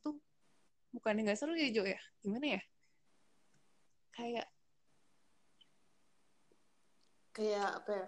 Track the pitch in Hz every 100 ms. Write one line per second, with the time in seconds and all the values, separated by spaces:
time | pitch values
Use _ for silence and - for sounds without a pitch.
0 | 302 294 - _ - - - _ _ -
1 | 220 214 214 208 294 330 285 220 196 -
2 | - - 202 220 294 196 - _ _ _
3 | _ - - - - - - - - _
4 | _ - 240 233 - - _ _ _ -
5 | - - - - - - - - - -
6 | - - _ - - - - _ _ _
7 | - - _ - 214 202 196 - - 202